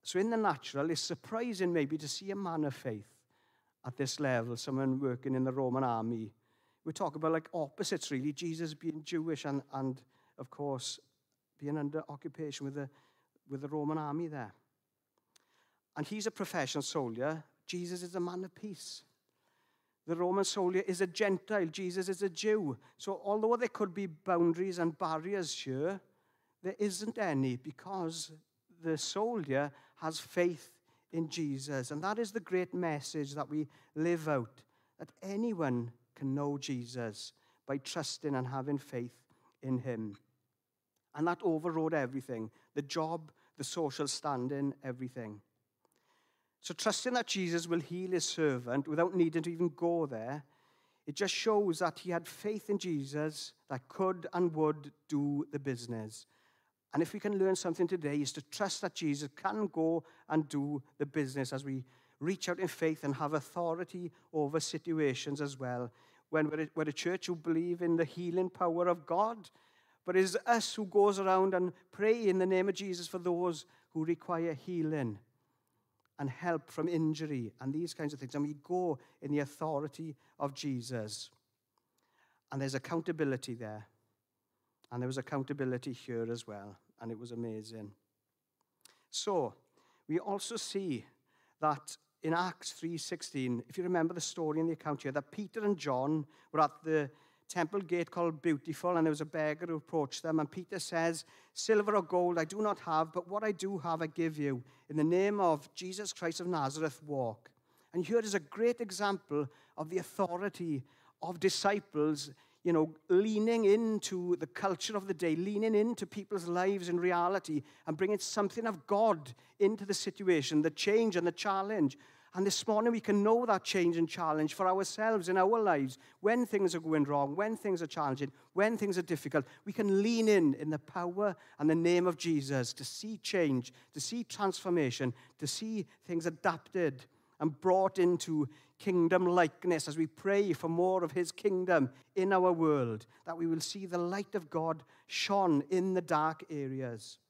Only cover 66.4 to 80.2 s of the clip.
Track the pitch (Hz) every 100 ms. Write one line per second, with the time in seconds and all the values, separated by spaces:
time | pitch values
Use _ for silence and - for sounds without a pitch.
66.4 | 151 151 151 - 156 143 170 185 - 170
67.4 | 165 160 175 175 170 170 160 - 175 175
68.4 | 185 - 180 170 175 170 143 170 214 226
69.4 | 185 _ _ _ _ _ - 180 190 185
70.4 | - 233 - - 196 208 202 196 190 190
71.4 | 190 185 180 - _ - 208 233 214 185
72.4 | 185 185 196 190 196 175 170 185 175 175
73.4 | 180 160 - _ _ 160 160 165 - 170
74.4 | 165 151 - 175 160 156 120 104 _ _
75.4 | _ _ _ _ _ _ _ - 143 120
76.4 | 175 165 - - 165 170 156 151 156 135
77.4 | 110 - 131 151 170 - 151 139 131 147
78.4 | 147 147 - 180 180 139 - _ 143 147
79.4 | 143 - 160 143 151 - 160 135